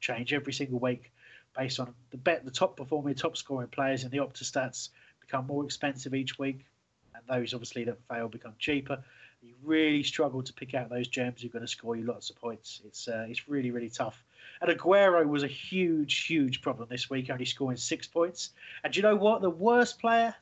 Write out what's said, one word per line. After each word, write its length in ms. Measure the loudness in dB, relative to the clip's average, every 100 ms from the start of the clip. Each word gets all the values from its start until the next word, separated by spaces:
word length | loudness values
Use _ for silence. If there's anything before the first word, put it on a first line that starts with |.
change 320 | -6 -4 -2
every 200 | -2 -2
single 260 | -6 -4 -2
week 320 | -2 -2 -8 _ -20 -20 _ -6
based 240 | -4 -4
on 120 | -6 -10 _
the 60 | -2
bet, 260 | 0 0
the 60 | -2
top 260 | 0 0 0
performing, 380 | -4 -2 -2
top 220 | -2 -2 -4
scoring 320 | -6 -6 -4
players 360 | -2 0 0
in 60 | -2
the 80 | -2
Opta 260 | -4 -6
stats 460 | -6 -4 -4 -6 -12 _ _ _
become 260 | -6 -6 -2
more 180 | -4
expensive 500 | -4 -2 -4 -4 -4
each 240 | -4 -4 -4
week, 260 | -4 -6 -12 _ _ _ _
and 100 | -16 -4
those 280 | -2 -2
obviously 280 | -6 -8 -6
that 140 | -4 -6 -6
fail 200 | -6 -6
become 260 | -8 -16 -6
cheaper. 440 | -2 -2 -2 -8 -8 -20 -20 _
You 120 | -20 -10
really 400 | 0 4 4 4
struggle 400 | 0 0 0 0
to 100 | -6
pick 220 | -8 -6
out 160 | -6 -4
those 180 | -4 -4
gems 320 | -2 -2 -4
who 80 | -8
are 20 |
gonna 160 | -8 -8
score 300 | -8 -4 -4
you 80 |
lots 240 | -4 -6 -8
of 60 | -10
points. 460 | -8 -8 -12 -16
It's, 240 | -16 -12 -6
uh, 160 | -6 -6
it's 200 | -8 -4
really, 220 | -2 0
really 180 | -2 -4
tough. 340 | -4 -4 -6 _ -20 -18 -4
And 80 | 2
Aguero 560 | 2 6 8 10 8 6
was 160 | 4
a 40 | 0
huge, 800 | -4 -4 2 4 4 2 0 2
huge 340 | 2 2 0
problem 260 | -2 -4 -6
this 180 | -6 -4
week, 220 | -4 -2
only 160 | -4 -4
scoring 320 | -2 -2 -2
six 280 | -2 -4 -4
points. 440 | 0 0 -2 -12 -12 -18 -6
And 80 | -4
do 60 | 4
you 40 |
know 140 | 6 6
what 240 | 6 4
the 80 | 2
worst 500 | 2 4 6 4 2
player 360 | 2 4 4 0